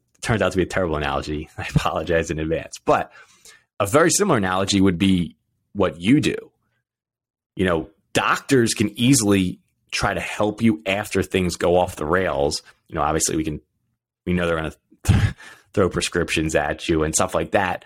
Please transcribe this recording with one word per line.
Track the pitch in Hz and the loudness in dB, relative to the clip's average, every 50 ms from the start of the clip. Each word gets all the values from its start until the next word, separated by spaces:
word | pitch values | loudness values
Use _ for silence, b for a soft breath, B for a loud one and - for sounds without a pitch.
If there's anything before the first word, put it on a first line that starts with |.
| _ _ _ _ | _ _ _ _
turns | - - 117 98 | -4 -4 -2 0
out | 95 92 | 0 0
to | 90 | 0
be | 92 | 0
a | 85 | -2
terrible | - - 98 92 82 78 | 0 -2 -2 -2 -2 -2
analogy, | 76 73 69 69 69 71 76 76 73 73 - | -2 -2 -2 -4 -4 -4 -6 -8 -8 -10 -12
<laughs> | _ - | _ -14
I | 95 - - | -12 -2 -2
apologize | - - 82 82 87 78 80 82 82 80 - | 0 0 0 -2 -4 -2 0 0 0 0 -2
in | 78 78 | -4 -6
advance, | 78 80 82 71 - - - - - | -4 -4 -4 -4 -6 -10 -16 -6 -2
but | - 143 98 - B B B B B B B B B B B B B _ - | 0 0 0 0 B B B B B B B B B B B B B _ -4
a | 104 | -2
very | 95 107 151 170 170 | 2 4 4 4 4
similar | - - 208 196 143 110 | 2 2 2 2 2 2
analogy | 95 92 92 95 98 95 98 98 | 2 0 0 0 0 2 4 4
would | 95 98 87 82 | 4 4 4 4
be | 98 95 92 87 82 - - _ _ _ _ _ _ _ - | 2 2 2 2 0 -4 -8 _ _ _ _ _ _ _ -2
what | 98 92 85 71 82 | -2 -2 -2 -2 -2
you | 87 107 139 147 | 2 2 2 4
do. | 101 78 - - - - _ _ _ _ _ _ _ _ _ _ _ _ _ _ _ _ _ _ _ _ _ | 2 0 -2 -4 -8 -16 _ _ _ _ _ _ _ _ _ _ _ _ _ _ _ _ _ _ _ _ _
You | - 92 | -2 0
know, | 92 85 80 80 - _ _ _ _ - | 0 0 -2 -2 -6 _ _ _ _ -2
doctors | 123 101 117 170 - - - 139 127 117 110 - | -2 0 0 -2 -2 0 2 4 4 4 2 2
can | - - - - - | 0 -2 -2 0 0
easily | 120 131 143 107 104 101 101 98 92 90 90 - _ _ _ _ _ _ | 2 4 4 4 4 4 2 2 2 0 -4 -8 _ _ _ _ _ _
try | - - - 104 95 | -6 -4 -2 -2 -2
to | 87 | -4
help | - - - - 107 107 104 113 | -6 -6 -4 -2 -2 -2 -2 2
you | 117 113 107 - - | 2 2 2 2 -2
after | 95 95 104 104 - - 98 | -4 -4 -4 -4 -2 -2 -2
things | 90 - - 95 90 87 - | -2 0 0 0 0 0 -2
go | - 92 87 87 | -2 0 2 2
off | 90 87 90 - | 2 2 0 -4
the | - 78 | -6 -2
rails. | 76 87 95 92 82 69 67 71 76 76 - b b b b b _ | 0 0 0 0 -2 0 0 0 0 -2 -4 b b b b b _
You | - | -4
know, | 80 | -2
obviously | 73 76 78 80 - - - | -2 0 0 0 -2 -2 -2
we | 80 78 | -4 -4
can, | 78 76 73 - _ _ _ _ _ _ _ _ _ _ _ _ | -4 -8 -10 -12 _ _ _ _ _ _ _ _ _ _ _ _
we | 90 | -2
know | 90 90 87 | -2 0 0
they're | 85 82 | 0 -2
gonna | 80 80 76 - _ _ _ _ _ - - - - 101 - - - - - | -2 -4 -6 -10 _ _ _ _ _ 0 2 2 4 2 0 -2 -8 -16 -20
<laughs> | - - _ _ - | -20 -20 _ _ -2
throw | 107 95 85 | 0 0 0
prescriptions | - 85 - - - 87 82 - - 82 80 78 80 | 0 -2 -4 -2 -2 -2 -2 0 -2 -2 -2 0 0
at | 78 73 76 78 - - - | 0 0 -2 -4 -4 -2 0
you | 82 78 | 0 2
and | 78 78 - | 0 0 0
stuff | - 95 - - | 0 -2 0 -2
like | 80 82 - | -2 -2 0
that, | - 104 95 90 87 - B | 0 0 0 0 -4 -6 B